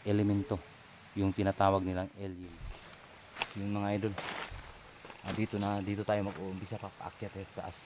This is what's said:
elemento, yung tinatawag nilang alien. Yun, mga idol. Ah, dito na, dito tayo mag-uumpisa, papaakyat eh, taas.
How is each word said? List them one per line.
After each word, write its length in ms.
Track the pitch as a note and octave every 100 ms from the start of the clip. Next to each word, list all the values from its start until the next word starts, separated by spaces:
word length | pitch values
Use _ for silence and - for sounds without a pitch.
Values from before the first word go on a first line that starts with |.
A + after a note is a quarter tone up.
elemento, 560 | G#2 G#2 G#2 G2+ G2 F#2+ - - - - - G2+
yung 160 | G2
tinatawag 480 | F#2 G2 F#2+ G2 G2
nilang 280 | F#2 F#2 F#2 G2
alien. 320 | G2 F2+ F2+ E2+ - - - - - - - - - G2+
Yun, 160 | G2+
mga 160 | G2+ G2+ G#2
idol. 140 | G#2+ F#2+ - - - - - - - - - -
Ah, 80 | G2
dito 240 | F#2 A2 G2+
na, 240 | G2+ G2+
dito 240 | G2 G2+
tayo 200 | G#2 G#2 G2+
mag-uumpisa, 480 | F2 F#2+ F#2+ G2+ A2
papaakyat 600 | G2 - F2+ - G#2 F#2+
eh, 80 | F#2 G2+
taas. 200 | F2+ -